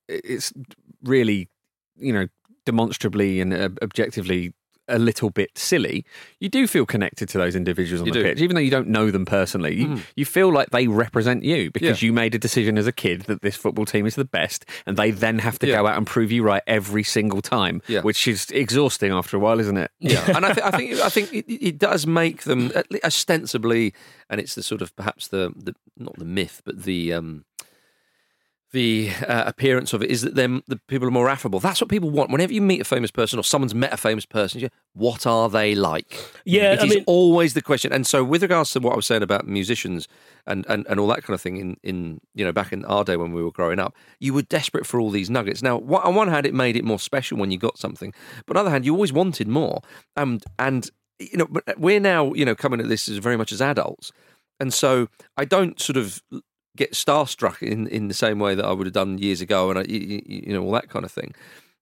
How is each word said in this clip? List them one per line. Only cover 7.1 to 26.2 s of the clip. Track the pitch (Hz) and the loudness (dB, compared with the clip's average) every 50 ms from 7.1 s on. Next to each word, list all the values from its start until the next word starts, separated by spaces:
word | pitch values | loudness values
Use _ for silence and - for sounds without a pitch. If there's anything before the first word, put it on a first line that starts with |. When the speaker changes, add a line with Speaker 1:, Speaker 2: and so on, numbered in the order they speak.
| - - 107 | -2 -6 -8
Speaker 1:
to | 92 - 98 | -4 0 0
those | 90 90 87 | 0 2 0
individuals | 92 87 92 85 92 92 82 90 85 | 0 -2 -2 -2 -2 -2 -2 -2 -2
on | 85 | -2
Speaker 2:
You | 85 | -2
Speaker 1:
the | 82 120 | 0 2
Speaker 2:
do. | 101 | 2
Speaker 1:
pitch, | 92 - - | 0 2 2
even | 165 175 180 | 0 2 2
though | 165 | 2
you | 147 131 | 2 2
don't | 135 131 104 - | 2 0 2 0
know | 110 107 107 107 | 2 2 2 2
them | 98 95 92 | 2 0 0
personally. | - 107 98 92 - - 98 82 76 87 | 2 2 2 2 0 -2 -4 -2 -2 0
You, | 95 127 | 0 0
Speaker 2:
Mm. | 156 143 110 - - _ | -2 -2 -6 -8 -10 _
Speaker 1:
you | - 143 | -6 -4
feel | - - 180 190 185 | 0 2 4 4 4
like | 160 139 131 - | 4 2 2 2
they | 123 123 127 120 | 2 2 2 2
represent | 104 107 117 117 - 120 110 123 127 120 | 2 2 0 2 0 0 2 2 0 2
you | - 143 165 147 95 80 | 0 0 0 0 0 -2
because | - 120 156 165 117 - | -2 0 0 0 0 2
Speaker 2:
Yeah. | - 113 | 2 2
Speaker 1:
you | |
made | 117 117 113 113 113 | 4 4 2 2 0
a | 110 | 0
decision | 110 117 - 127 107 110 107 | -2 0 2 2 2 4 2
as | 107 104 | 2 2
a | 120 | 0
kid | - - - 98 87 90 | -2 -2 -2 -2 -2 -2
that | 98 - 107 - | -4 -6 -6 -2
this | - 101 - | -2 -4 -4
football | - - 107 - - 107 | -2 -4 -2 -2 -2 -4
team | - - 107 104 | 0 0 0 0
is | 110 - | 0 -2
the | 139 135 | -4 -6
best, | - - 87 80 - - - - - - - - | -4 -2 -2 -2 -2 -4 -8 -12 -14 -16 -12 -6
and | 98 98 104 | -4 0 2
they | 107 110 | 2 2
then | 107 95 113 113 113 110 | 2 2 0 0 0 0
have | - 117 107 - | -2 -2 -2 0
to | - | 0
Speaker 2:
Yeah. | 139 120 | 2 2
Speaker 1:
go | 107 101 | 4 2
out | 107 87 | 2 2
and | - 110 | 0 -2
prove | - - 120 113 101 | -2 0 0 0 2
you | 117 120 | 2 2
right | 110 107 98 92 - | 2 4 2 2 2
every | - 113 107 95 101 101 107 | 0 0 0 0 -2 -2 -2
single | 104 - - 113 107 107 98 98 | -2 0 0 0 0 0 -2 -4
time, | - - 131 113 95 87 87 87 - - | -4 -2 0 0 0 0 -2 -4 -4 -4
Speaker 2:
Yeah. | 113 98 | -2 0
Speaker 1:
which | 85 107 107 - - 131 | 0 0 0 0 0 0
is | 110 92 - - | 0 -2 -4 -2
exhausting | - 135 135 98 113 139 147 131 - - 104 98 | -2 -2 0 2 2 2 2 2 0 0 0 0
after | 95 92 90 - - 98 | 0 0 -2 -2 -2 2
a | |
while, | 104 110 113 113 | 2 4 4 4
isn't | 107 101 98 95 | 2 0 0 0
it? | 80 - - _ | -2 -4 -6 _
Speaker 2:
Yeah, | - - 120 - | 0 2 2 4
Speaker 1:
<laughs> | - - 180 | 4 2 2
Speaker 2:
and | 156 185 | 4 4
I, | - | 2
th-, | 202 220 220 | 2 2 2
I | 202 185 | 0 0
think, | - 247 247 233 - | 0 -2 -2 -2 0
I | - 196 | 0 2
think | - 220 202 - | 2 0 -2 0
it, | 277 214 - - | -4 -8 -6 -6
it | 233 - - 180 156 143 | -8 -4 -4 -4 0 0
does | - - - 156 147 | 2 2 2 2 2
make | 160 165 170 165 165 156 - | 2 2 2 2 0 -2 -4
them | - 151 131 127 120 127 - | -2 -2 0 0 0 0 0
at | - - - | -2 -2 -2
le-, | 196 - - | -6 -4 -2
ostensibly, | 160 - - - - 170 160 - - - 120 113 117 117 117 113 101 - - - - - - - _ | 0 0 0 0 2 0 0 0 -2 -4 -2 0 2 2 2 2 0 -2 -6 -16 -20 -20 -20 -12 _
and | 110 107 | -6 -6
it's | - - - | -6 -6 -10
the | 120 | -8
sort | 101 - 107 98 | -6 -6 -6 -6
of, | 92 - - | -6 -8 -10
perhaps | - 101 107 - - - - | -6 -6 -6 -6 -6 -10 -6
the, | - 95 92 87 - | -4 -4 -4 -4 -6
the, | - - - - - _ _ _ | -8 -12 -12 -12 -12 _ _ _
not | - 120 - - | -18 -16 -16 -14
the | - | -12